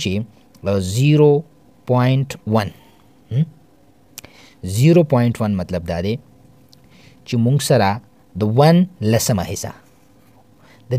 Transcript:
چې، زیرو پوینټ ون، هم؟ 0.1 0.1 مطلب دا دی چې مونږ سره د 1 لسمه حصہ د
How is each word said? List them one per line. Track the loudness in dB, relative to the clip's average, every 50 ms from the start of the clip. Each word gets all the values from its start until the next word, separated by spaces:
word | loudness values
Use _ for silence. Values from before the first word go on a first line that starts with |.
| 0
چې، | -2 -4 -4 -6 -8 -14 _ _ _ _ _ -4 -2 -2 -2 -2 -2 -2
زیرو | 0 2 2 4 4 4 4 2 2 -2 _ _ _ _ _ _ _ _ -2
پوینټ | 0 0 2 2 0 0 -2 -4 -8 -10 -6 -2 -2
ون، | -2 -2 -4 -8 -16 -20 _ _ _ _ _ _ _ _ -6
هم؟ | -4 -4 -4 -4 -6 _ _ _ _ _ _ _ _ _ _ _ _ -20 -20 -20 -20 -20 -20 -20 _ _ -12 -6 -2
0.1 |
0.1 | 2 2 4 4 4 2 2 2 0 2 0 -2 -2 -2 -2 -2 -4
مطلب | -4 -6 -8 -8 -6 -6
دا | -6 -4 -4 -4
دی | -6 -8
چې | -10 _ _ _ _ _ _ _ _ _ _ _ _ _ _ -20 -20 -20 -20 _ _ -6 -2 0 0
مونږ | 2 0 0 0 2
سره | 2 2 2 0 -2 -4 -8 _ _ _ _ _ -6 -4
د | -2 0 2 4 4 6
1 | 6 4 2 0 -2 -4 -2 0 0
لسمه | 0 0 0 -2 -2 -4 -6
حصہ | -8 -10 -10 -12 -14
د | -16 _ _ _ _ _ _ _ _ _ _ _ _ _ _ _ _ _ _ -20 -20 _ -4 0